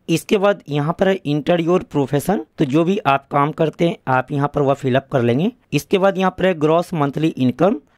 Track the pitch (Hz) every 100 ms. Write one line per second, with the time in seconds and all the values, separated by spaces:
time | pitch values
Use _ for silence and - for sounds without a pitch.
0 | - 165 - 214 202 196 - 147 147 -
1 | 190 190 143 147 135 175 170 180 139 143
2 | 131 143 170 208 - - 127 151 170 202
3 | 143 139 - 147 147 156 160 - 170 160
4 | - 127 127 143 143 147 139 139 135 127
5 | - 139 117 123 208 - - 147 - 190
6 | 196 185 185 - 185 160 151 165 175 165
7 | 143 151 160 - 127 - 180 277 _